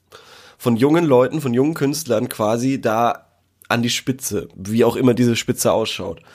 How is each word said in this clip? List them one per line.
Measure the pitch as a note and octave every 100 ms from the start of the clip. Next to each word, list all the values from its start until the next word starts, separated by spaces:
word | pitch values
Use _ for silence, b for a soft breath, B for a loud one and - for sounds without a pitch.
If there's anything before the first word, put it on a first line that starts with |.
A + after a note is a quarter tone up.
| _ B B B B B
von | B2 A2+
jungen | C#3 E3 E3
Leuten, | B2 C3 D#3
von | C3+
jungen | A#2+ D3
Künstlern | E3 C#3 D3+ - A2 A#2+
quasi | - G#2+ A#2 C3 C3+
da | B2 A2 A#2 - _ _ _ _ _
an | A#2+
die | A#2
Spitze, | - - C3 - G2+ - -
wie | F#2+ A2+ A#2
auch | A#2
immer | B2+
diese | A2+ B2 A2+
Spitze | - A#2 A#2
ausschaut. | F2+ A2 - F#2 E2 B